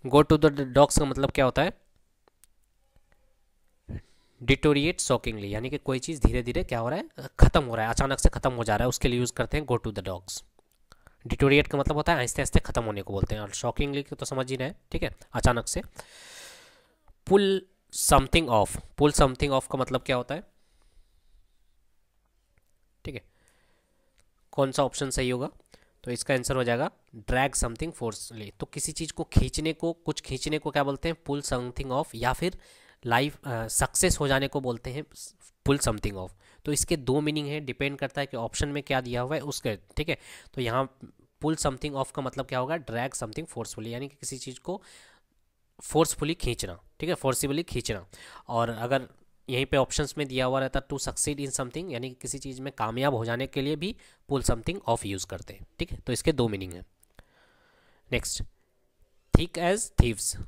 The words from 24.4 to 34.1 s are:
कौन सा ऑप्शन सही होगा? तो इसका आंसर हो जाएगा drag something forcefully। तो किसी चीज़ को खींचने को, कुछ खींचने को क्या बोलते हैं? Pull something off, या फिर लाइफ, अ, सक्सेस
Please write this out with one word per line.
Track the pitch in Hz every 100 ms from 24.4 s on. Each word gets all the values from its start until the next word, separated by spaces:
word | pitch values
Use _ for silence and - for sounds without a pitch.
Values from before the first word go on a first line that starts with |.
| _
कौन | - 135
सा | 131
ऑप्शन | - - 139
सही | 131 127
होगा? | 123 147 - _ - _ _
तो | -
इसका | 120 -
आंसर | 131 123 131
हो |
जाएगा | 120 120 160 _ _ 113
drag | - 123 139
something | - 123 113 160
forcefully। | - 117 104 - 113 104 _
तो | -
किसी | 151 160
चीज़ | 151 160
को | -
खींचने | 160 - 131 - 156
को, | 160 165
कुछ | 165 - 156
खींचने | - 131 156 151
को | 151
क्या | 143
बोलते | 139 139 165
हैं? | 165 -
Pull | 143 -
something | 127 123 - 135
off, | 127 160 113
या | 120
फिर | 127 175 - - - - _ 117
लाइफ, | 117 147 - 139
अ, | 117 110
सक्सेस | - 131 - 185